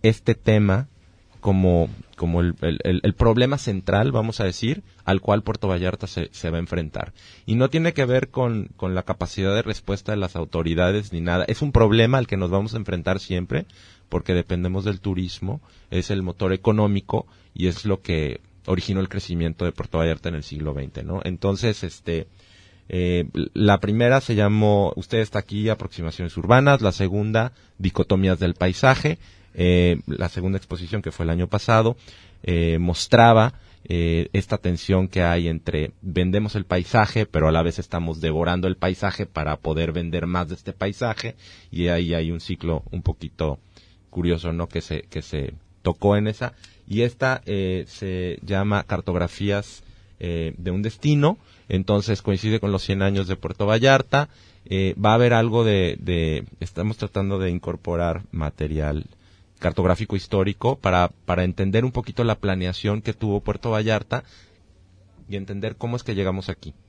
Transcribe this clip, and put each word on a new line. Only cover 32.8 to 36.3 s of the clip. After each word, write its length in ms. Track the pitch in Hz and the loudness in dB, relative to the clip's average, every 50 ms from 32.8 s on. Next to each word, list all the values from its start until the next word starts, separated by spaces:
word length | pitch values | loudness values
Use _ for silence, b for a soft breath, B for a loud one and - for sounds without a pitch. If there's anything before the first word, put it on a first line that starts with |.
| 87 87 85 - - - - 117 117 117 113 110 110 127 b b b b b b _ | 0 0 -2 -2 0 4 6 8 8 8 8 6 6 4 b b b b b b _
eh, 440 | - 90 87 85 82 82 82 82 - | -4 -2 0 2 2 2 0 -2 0
esta 260 | - 101 95 - 107 101 | -2 -2 0 0 -4 -2
tensión 500 | - - 87 80 - - 95 92 92 92 | 0 -2 -2 -2 0 2 2 2 2 0
que 140 | - 95 | 0 0
hay 260 | 87 85 85 87 85 82 | 2 2 2 2 0 0
entre 440 | 82 80 - - - 76 76 - - _ | -2 -4 -4 -4 -2 -2 -4 -4 -6 _
vendemos 540 | - 95 80 90 90 92 | -10 -4 -2 0 0 2